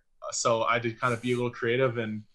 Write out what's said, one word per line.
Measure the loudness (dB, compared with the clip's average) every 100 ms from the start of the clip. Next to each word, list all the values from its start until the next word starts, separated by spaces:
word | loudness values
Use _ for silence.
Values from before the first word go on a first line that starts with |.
| _ _
Uh, | -8
so | -2 2 2
I | 2
had | 2
to | 0
kinda | -2 -2 0
be | 0
a | 0
little | -2
creative | -2 0 2 2 0
in | -4 -6 -10